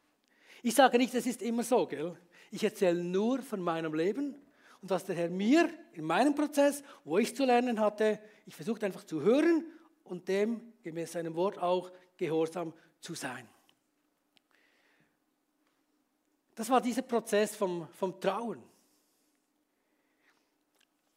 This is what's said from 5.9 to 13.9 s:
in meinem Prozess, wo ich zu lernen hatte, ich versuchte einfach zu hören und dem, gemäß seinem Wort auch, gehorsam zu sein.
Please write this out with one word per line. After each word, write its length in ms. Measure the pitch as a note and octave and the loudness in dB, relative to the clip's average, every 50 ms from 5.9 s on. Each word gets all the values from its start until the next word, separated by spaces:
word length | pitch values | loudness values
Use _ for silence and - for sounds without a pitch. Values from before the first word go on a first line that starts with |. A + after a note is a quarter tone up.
| - | -16
in 120 | E3 D#3 | -12 -4
meinem 280 | D#3 E3 F#3 B3 D4+ C#4+ | -2 0 2 2 2 2
Prozess, 480 | D4 D4+ C#4+ D4 C#4+ C#4+ C#4+ C#4 - - - - - _ | 0 -2 -2 2 2 2 2 2 0 -8 -16 -20 -20 _
wo 140 | C#3+ D#3 F#3+ | -2 0 0
ich 180 | A#3+ A#3 - | 0 0 0
zu 80 | - C#4 | -2 2
lernen 360 | B3+ A#3+ A#3+ B3 B3+ A#3+ G#3+ | 4 4 4 2 2 0 0
hatte, 380 | G#3+ G#3 G#3 - A3 A3 G#3 G#3 - - - _ _ - | 0 0 2 2 0 0 0 -2 -6 -16 -20 _ _ -20
ich 40 | - | -18
versuchte 300 | - D3+ F#3 A3+ - - | -10 -6 -6 -4 -4 -4
einfach 200 | G3 F3+ F3+ - | -6 -6 -6 -12
zu 160 | - D#3+ D#3 | -8 -6 0
hören 440 | C#3 F#3+ A#3+ C#4+ D#4+ E4+ E4+ D#4 - - - - - _ _ _ _ | 2 4 4 6 6 4 4 2 0 -4 -12 -20 -20 _ _ _ _
und 240 | - F#3 F3 - - | -12 -12 -10 -4 -2
dem, 460 | F#3+ G3 G#3 A3 A#3 A3 - - - _ _ | 0 0 0 0 -2 -6 -8 -16 -20 _ _
gemäß 300 | E3+ D#3 E3+ E3 D#3+ - | -12 -8 -8 -8 -8 -8
seinem 220 | F3 E3 E3 D#3+ | -8 -8 -6 -2
Wort 220 | D#3+ F3+ G3+ G3 - | -2 -2 -2 -2 -2
auch, 340 | F3+ F3 F3+ F#3 F3+ F3+ - - - _ _ _ | 0 0 0 0 -2 -6 -14 -20 -20 _ _ _
gehorsam 560 | F#3 D3+ D#3 D#3+ E3 D#3+ D#3+ F#3 E3+ E3 D3+ - _ _ _ _ | -4 -2 0 0 0 0 -2 -6 -8 -8 -10 -14 _ _ _ _
zu 140 | - - E3+ | -16 -14 -12
sein. 320 | D3 - C3+ B2 B2 A#2+ G#2+ _ _ _ _ _ _ _ _ | -10 -10 -10 -10 -12 -16 -20 _ _ _ _ _ _ _ _